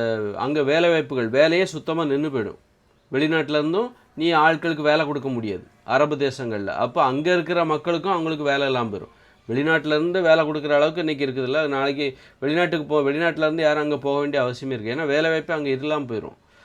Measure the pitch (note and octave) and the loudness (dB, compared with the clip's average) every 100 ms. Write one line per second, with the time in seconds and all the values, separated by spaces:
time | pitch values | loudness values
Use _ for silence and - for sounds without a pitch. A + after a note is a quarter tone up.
0 | A#2 A2+ G#2+ G2 A#2+ D3+ C#3 D#3 E3+ E3 | 0 -2 -4 -4 -2 0 2 2 4 2
1 | C3+ C3+ A2+ C3 D#3 E3+ F#3 D#3 - D#3+ | 0 -2 0 4 4 4 0 -4 -4 -2
2 | D#3 C#3 D3+ C3+ G2+ - _ _ _ _ | 0 0 -2 -2 -4 -8 _ _ _ _
3 | _ C3 D3+ D#3+ C#3 D3+ D3+ F3+ B3 - | _ -2 0 0 0 0 0 -2 -2 -8
4 | _ - D#3+ E3 D#3 D#3+ E3+ D#3 D3 D3+ | _ -4 2 4 4 4 -2 0 2 2
5 | D3 C#3+ C3+ B2 A2 F#2 - _ - B2+ | 2 -2 -4 -4 -4 -6 -10 _ -2 2
6 | D3+ D3 C#3 C3 A#2+ A2 G2 C#2 B2 D3 | 2 2 -2 -2 -6 -4 -4 -2 -2 2
7 | C#3 C3+ D#3 F3+ D#3+ F3 D#3+ D3+ E3+ E3+ | 0 2 0 0 0 -2 0 -2 -2 -4
8 | F3 F3 D#3+ D#3 D3 C#3 C#3 C3 A2+ G2 | -2 -2 -2 -2 -2 0 0 0 -2 -6
9 | - _ _ _ - A#2+ D3 E3 D3 D3+ | -12 _ _ _ -6 -2 2 2 2 0
10 | E3 F3+ E3+ D#3+ D3+ D3+ D3 C#3+ D3+ D#3+ | 2 2 4 4 4 -2 0 2 2 0
11 | D#3 D3 C#3 B2+ B2+ D3 D#3 C#3 C#3 C#3 | -4 -2 -2 -2 -2 0 0 0 -2 0
12 | C#3+ C3 - _ C#3 D#3 F3 E3 D3 D3+ | -4 -6 -20 _ -2 0 0 0 0 2
13 | C#3 D3 E3+ D3+ D#3 D#3+ D#3 D3+ D3 C#3+ | 2 2 0 2 0 2 2 2 0 -2
14 | C#3 C#3 D3 C#3+ B2+ B2 C3+ B2 G#2+ B2+ | 0 0 0 0 0 -2 -6 -6 -4 -4
15 | D#3 C#3+ D#3+ D#3+ D#3 D#3+ C#3+ C3 D3 D3+ | 0 2 2 0 -2 -4 -2 -2 -2 -4
16 | C3 A2 - - _ _ | -4 -6 -8 -16 _ _